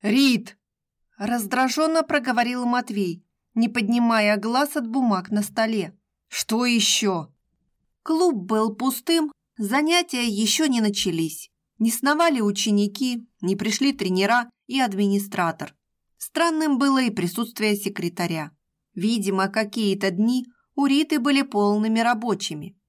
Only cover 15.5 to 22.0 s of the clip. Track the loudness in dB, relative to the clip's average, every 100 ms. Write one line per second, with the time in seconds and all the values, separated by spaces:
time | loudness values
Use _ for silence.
15.5 | -2 -10 _ _ _ _ _ -10 0 0
16.5 | 2 0 2 2 2 2 0 -4 -4 -8
17.5 | -2 0 0 -2 -6 -8 -4 -4 -4 -8
18.5 | _ _ _ _ -4 -2 -2 -2 0 0
19.5 | -2 -4 -2 0 0 -2 0 0 0 -4
20.5 | _ _ -2 2 2 2 0 2 0 0
21.5 | 0 2 2 2 2